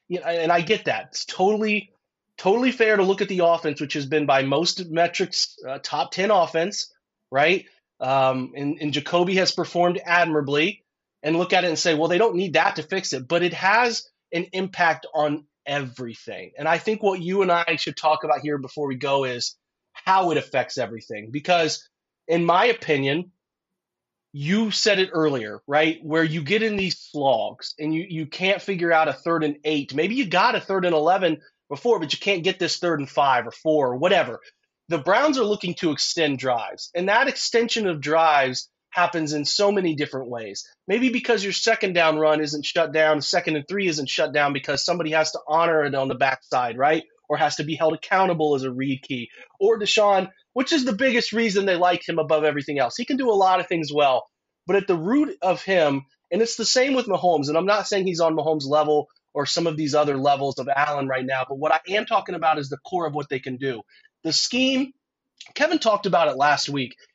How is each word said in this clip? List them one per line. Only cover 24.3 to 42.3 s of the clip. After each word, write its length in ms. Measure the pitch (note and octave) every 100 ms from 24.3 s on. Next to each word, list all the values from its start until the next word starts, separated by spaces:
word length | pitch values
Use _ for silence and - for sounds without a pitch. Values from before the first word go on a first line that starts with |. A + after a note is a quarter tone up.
you 380 | C#3+ D3 G3+ A3
said 300 | - A3 G3
it 100 | F#3
earlier, 520 | E3+ D#3 C3+ G#2+ G#2 -
right? 320 | D3 D#3+ D#3+
Where 200 | D#3 D#3+
you 200 | D#3+ D#3+
get 180 | C#3+ G#3+
in 160 | A3 G3+
these 220 | F#3+ -
slogs 760 | - D3+ C3+ A#2 G#2 - - -
and 160 | D3+ D#3
you, 100 | F#3+
you 200 | D#3+ D3+
can't 340 | - F#3 F#3+
figure 320 | - F#3 E3+
out 140 | D#3+ D#3
a 60 |
third 300 | - E3+ E3+
and 140 | D3+ D3
eight. 320 | D3+ D3+ C#3 C3+
Maybe 180 | G3
you 140 | B3+ G#3
got 260 | F3+ A3+
a 80 | A3
third 240 | - F#3+ F3+
and 80 |
eleven 480 | D#3 D#3 F#3+ F3+ D3+ - _ -
before, 320 | C#3+ A#3+ G#3
but 140 | D3+
you 60 | -
can't 240 | G3+ F#3+
get 160 | E3+ F#3
this 180 | E3+ -
third 220 | F3 D#3+
and 100 | C3+
five 380 | - C#3+ B2 A2+
or 40 |
four 360 | - D#3+ D#3 B2+
or 100 | B2+
whatever. 420 | F3 F#3 B2 A2+ - _ _ _ -
The 120 | E3
Browns 400 | D3 G#3+ D4+ C4
are 40 |
looking 300 | G#3 G#3 F3+ -
to 100 | E3
extend 480 | C#3+ - - D3+ C3
drives, 540 | C3 A#2+ G2 - -
and 160 | F3 F#3
that 180 | A3 C#4
extension 600 | - - A#3 A#3 A#3 G3
of 120 | D#3
drives 720 | C#3+ D#3+ D#3+ D3 C3 B2+ - _ _
happens 420 | F3+ E3+ E3+ D3+
in 120 | D3+ C#3+
so 260 | - G3+
many 240 | G3+ F3+ C#3+
different 340 | C#3+ C3+ B2
ways. 400 | A#2+ G#2+ G2 - _ -
Maybe 220 | G#3+ B3+
because 340 | A#3 - A3
your 100 | G3
second 400 | F3+ A3+ A3 G3
down 260 | F3 D#3+ D#3
run 200 | D#3